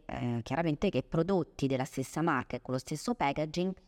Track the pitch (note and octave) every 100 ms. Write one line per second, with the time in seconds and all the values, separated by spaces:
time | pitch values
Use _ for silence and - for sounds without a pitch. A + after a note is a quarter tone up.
0 | - B2+ A#2+ A#2+ - - E3+ D3 G3 B2+
1 | - E3 E3+ F#3+ D3 - C3+ C3 C3 -
2 | C3 D#3 E3+ C3+ A#2+ B2 - B2+ - D3+
3 | - A#3+ C#3+ C#3+ D#3 E3+ F#3 F#3+